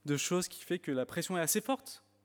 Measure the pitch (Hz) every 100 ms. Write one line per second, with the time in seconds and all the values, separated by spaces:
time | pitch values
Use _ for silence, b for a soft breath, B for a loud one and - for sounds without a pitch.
0 | 147 143 - 175 180 - - 180 - 131
1 | 123 - - 185 160 214 - 262 - -
2 | - _